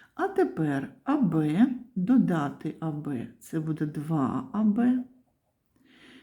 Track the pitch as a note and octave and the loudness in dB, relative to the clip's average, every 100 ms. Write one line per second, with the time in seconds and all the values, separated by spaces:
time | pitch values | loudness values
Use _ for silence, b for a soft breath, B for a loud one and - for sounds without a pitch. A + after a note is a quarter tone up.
0 | B - F#4+ G4 F4 - D3+ C#3 - - | B -4 -2 2 0 2 0 0 -4 -10
1 | - D4 G#3 D#3+ D3+ D#3+ C4 - - - | -2 2 2 2 2 4 4 2 -8 -4
2 | F#3 B3+ F3+ E3 C#3+ C3+ D#3 - D#3+ D3 | 2 4 4 0 -2 -6 -10 -6 -6 -6
3 | D3 B2+ A2+ - - E3 D#3 D3+ D3+ D3+ | -6 -6 -8 -14 -8 -6 -4 -4 -4 -6
4 | D3+ D#3+ B2+ - - G#3 A3 G#3 A#3+ B3+ | -4 -2 0 -2 -6 0 2 2 2 0
5 | - _ _ _ _ _ _ _ b b | -4 _ _ _ _ _ _ _ b b
6 | b b | b b